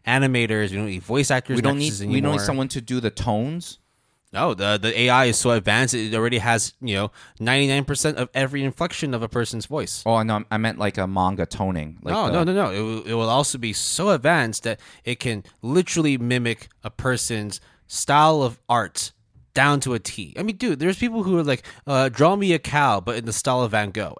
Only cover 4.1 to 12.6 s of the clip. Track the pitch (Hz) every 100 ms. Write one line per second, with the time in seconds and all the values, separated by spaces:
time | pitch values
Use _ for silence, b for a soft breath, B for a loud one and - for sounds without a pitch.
4.1 | _ _ 98 160 95 101 104 110 113 123
5.1 | 127 127 113 120 117 98 110 127 120 110
6.1 | 110 117 120 117 117 - - 127 98 104
7.1 | - B B 113 135 139 139 135 139 151
8.1 | 131 123 135 135 139 135 - 170 - 147
9.1 | 120 113 123 113 113 - 147 90 - 113
10.1 | 113 110 107 107 107 110 - 101 101 92
11.1 | 95 92 98 82 - 95 90 76 82 -
12.1 | 208 180 175 165 190